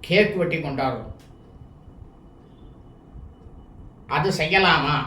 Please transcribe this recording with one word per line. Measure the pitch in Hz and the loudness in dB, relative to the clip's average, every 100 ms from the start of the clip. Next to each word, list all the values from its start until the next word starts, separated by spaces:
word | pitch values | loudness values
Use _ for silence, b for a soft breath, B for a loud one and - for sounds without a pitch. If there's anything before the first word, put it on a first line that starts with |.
கேக் | - 185 202 190 | 2 4 4 2
வெட்டி | 170 160 | -2 -2
கொண்டாடுறோம். | 147 135 135 117 - - - - - - - - - - - - - - - - - - - - - - - - - - - - - - - | -4 -2 -2 -2 -10 -16 -20 -20 -20 -20 -20 -20 -20 -20 -20 -20 -20 -20 -20 -20 -20 -20 -20 -20 -20 -18 -18 -20 -20 -20 -20 -20 -20 -20 -4
அது | 143 180 | 0 0
செய்யலாமா? | 180 156 190 185 156 139 147 | 0 2 4 4 4 4 0